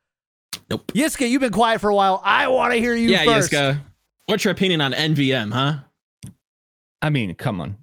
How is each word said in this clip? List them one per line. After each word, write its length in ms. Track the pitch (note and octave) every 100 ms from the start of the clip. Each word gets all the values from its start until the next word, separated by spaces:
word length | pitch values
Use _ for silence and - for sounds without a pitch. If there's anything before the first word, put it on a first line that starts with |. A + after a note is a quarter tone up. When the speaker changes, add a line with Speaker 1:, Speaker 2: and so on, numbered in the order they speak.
| _ _ _ _ - - -
Speaker 1:
Nope. 220 | A2 -
Speaker 2:
Yiska, 360 | G3+ D#4 - A#3+
you've 120 | C4
been 120 | C4
quiet 260 | F#3+ A#3 A3
for 80 | G3+
a 60 | G3+
while. 240 | G3 F#3+
I 240 | G3 A3+ C#4
wanna 280 | B3+ A#3+ A#3+
hear 200 | A#3+ A#3
you 140 | A#3
Speaker 1:
Yeah, 160 | A3+ D#3+
Speaker 2:
first. 260 | A3 E3+
Speaker 1:
Yiska, 280 | D3 C#3 C#3+ - _ _ _ -
what's 180 | F3+
your 100 | G#3
opinion 280 | E3+ F#3+ E3
on 120 | C#3 B2+
N 180 | D#3
V 200 | D3 C3+
M, 180 | C3 G#2
huh? 260 | B2 C#3 D3+ - _ _ _ - - _ _ _ _ _ -
Speaker 3:
I 80 | D#3
mean, 240 | C#3+ G2+ D#2+
come 260 | B2+ F#2+
on. 160 | C#2+ G#2